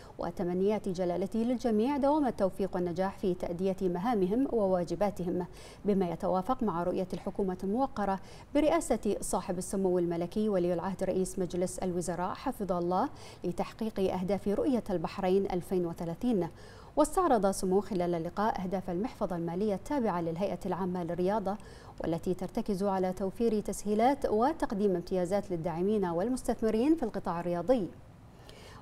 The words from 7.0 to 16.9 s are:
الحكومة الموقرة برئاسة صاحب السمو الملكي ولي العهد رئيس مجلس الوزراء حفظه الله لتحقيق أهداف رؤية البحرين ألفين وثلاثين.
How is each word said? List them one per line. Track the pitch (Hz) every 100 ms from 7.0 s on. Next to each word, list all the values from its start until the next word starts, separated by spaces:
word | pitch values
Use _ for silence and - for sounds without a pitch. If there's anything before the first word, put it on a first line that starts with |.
| 185
الحكومة | 180 202 196 190 185
الموقرة | 190 226 269 - 196 190 - - -
برئاسة | 285 302 330 - 226 208 -
صاحب | - 196 185 185
السمو | 180 196 190 180
الملكي | 175 170 175 214 214
ولي | 185 175
العهد | 170 180 185
رئيس | 185 185 185 -
مجلس | 180 175 180 -
الوزراء | 190 175 170 170 185
حفظه | - - - 190 175
الله | 175 185 277 - - -
لتحقيق | 180 - - - 220 208
أهداف | 190 185 185 196 208
رؤية | 190 311 240 -
البحرين | 180 180 - 185 196 196
ألفين | 180 - 185 170
وثلاثين. | 175 170 165 247 214 165 - - - -